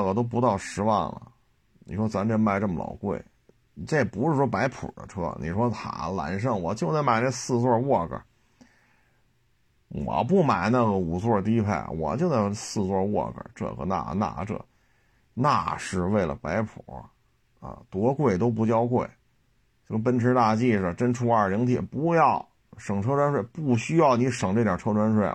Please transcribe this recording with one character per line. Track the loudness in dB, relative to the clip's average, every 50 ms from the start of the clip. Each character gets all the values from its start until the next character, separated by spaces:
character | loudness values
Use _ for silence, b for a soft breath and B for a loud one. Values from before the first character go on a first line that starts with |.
| 2
个 | 2 0
都 | 0 -2
不 | -2 0 0
到 | 2 2 2
十 | 0 -4 -6 -6 -2
万 | 0 2 2 2
了， | 0 -2 -6 -12 -16 -20 _ _ _ _ _ _ _ _ _ _
你 | -14 -8 -4
说 | -2 -2
咱 | -2 0 -2 0
这 | 0 2
卖 | 2 2 2 2 0
这 | 0
么 | -2 -4 -4
老 | -6 -8 -10
贵， | -8 -6 -6 -6 -6 -8 -14 _ _ _ _ _ _ _ _ _ -14 -6
这 | -2 0 0 0
不 | 0 -2 -2 0 0
是 | 2
说 | 2 2
摆 | 0 0 0 -2
谱 | -2 -4 -6 -10 -12 -12
的 | -14 -18
车。 | -12 -8 -6 -6 -6 -6 -6
你 | -6 -4
说 | -2 0 0 -2
他 | -2 -4 -8 -10 -8 -8 -6 -6
揽 | -4 -4 -4 -4 -4 -2
胜， | -2 -2 -2 -2
我 | -2 -4 -4
就 | -2 -2 -2
得 | 0 0 2
买 | 2 2 2
这 | 2 0
四 | -2 -4 -4 -2 0 0
座 | 2 2 2
沃 | 2 2 0 0 0 0
克， | -4 -8 -10 -12 _ _ b b b b b b b b b b b b b b b b b b b _ _ _ _ _ _ _ _ _ _ _ _
我 | -8 -6 -4 -2 -2 -2 0
不 | 2 4 4 4
买 | 4 2 2 2 2
那 | 4 4 4
个 | 4 2
五 | 2 0 0 -2 -2
座 | 0 2 2 2
低 | 2 2 2 2
配， | 2 2 0 -2 -2 -4
我 | -6 -4 -2 -2 0
就 | 0 0
得 | 0 2 2 0 0 -2
四 | -4 -8 -6 -4 -4 -2
座 | 0 0 0 0
沃 | 0 0 -2 -2 -4 -6
克， | -10 -16 -18 -10
这 | -8 -8 -8 -6
个 | -6 -4
那， | -4 -2 -2 -4 -4 -2
那 | -2 -2 -2 -4 -6 -6
这， | -6 -6 -8 -10 -14 _ _ _ _ _ _ _ _ _ _ _ _ _
那 | 0 2 2 2 2 0 -2 -4
是 | -6 -6 -4 -2 -2 0
为 | 2 2 2 0
了 | 0 -4
摆 | -6 -6 -4 -2 -2 -4
谱 | -4 -8 -16 -18 -16 -16 -16 -16 -18 _ _ _ _ _ _ _ _ _ _
啊， | -16 -16 -16 -16 -16 -8
多 | -4 0 0 0 2
贵 | 2 2 2 2
都 | 2 2 0
不 | 0 0 0
叫 | 2 2 2 2
贵， | 2 0 0 0 -2 -8 _ _ _ _ _ _ _ _ _ _ _ _ _ _
就 | -6 -4
跟 | 0
奔 | 0 2 2 4
驰 | 2 4 4
大 | 4 4 4 4
G | 4 2 2 2
似 | 2
的， | 0 -2 -2
真 | 0 0 0 0
出 | 0 2 2
二 | 4 4 4 2
零 | 2 2 2
T， | 2 0 0
不 | -2 -4 -4 -2 0 2 4
要 | 4 4 4 2 0 -4 -10 _ _ _ _ -20
省 | -12 -6 -4 -4 -2
车 | 0 0 2
船 | 2 2 2
税， | 0 0 -2
不 | -4 -8 -4 0 2 2
需 | 2 0 2 4
要 | 4 6 6 6
你 | 4 2 0
省 | 0 0 0 0 2
这 | 2 2
点 | 2 0 0
车 | 0 0 2
船 | 2 2 4 4
税， | 4 2 2